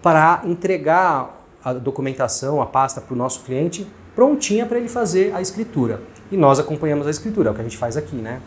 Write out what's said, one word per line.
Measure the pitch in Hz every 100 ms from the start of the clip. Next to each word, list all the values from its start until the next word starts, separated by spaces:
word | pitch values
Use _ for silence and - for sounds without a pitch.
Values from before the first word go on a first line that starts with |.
pra | 175 156 156 170
entregar | - 175 185 180 147 170 180 143 123 - - -
a | 131
documentação, | 127 123 135 135 131 123 - 135 147
a | 123
pasta | 131 135 -
pro | - 123
nosso | 127 -
cliente, | - 131 170 175 190 - -
prontinha | - 262 294 - 208 226
pra | 240
ele | 233
fazer | 247 214 180 202
a | 190
escritura. | 190 208 220 147 117 101 - - -
E | 196
nós | 143 135
acompanhamos | 151 151 160 147 143
a |
escritura, | 151 226 208 143
é |
o |
que | 104
a |
gente | 113 -
faz | 120 127
aqui, | 151 131
né? | 110 127